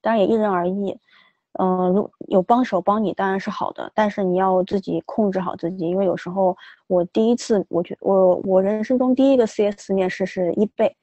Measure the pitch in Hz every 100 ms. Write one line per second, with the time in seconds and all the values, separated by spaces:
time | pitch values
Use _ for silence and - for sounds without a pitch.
0 | 214 226 190 220 214 180 175 190 196 -
1 | _ _ _ _ _ - 185 185 180 185
2 | - _ - 196 180 240 254 190 180 208
3 | 208 - 196 190 202 196 - - 60 -
4 | 214 202 190 180 190 185 185 202 - 170
5 | - - 208 190 180 - 170 190 165 185
6 | 196 170 - 185 190 180 - - _ 180
7 | 175 - 220 240 - 220 - 170 175 -
8 | - 196 185 180 - 185 190 214 220 254
9 | 254 254 269 269 220 - 208 202 - 196
10 | 185 - 185 - 175 - 214 _ 214 -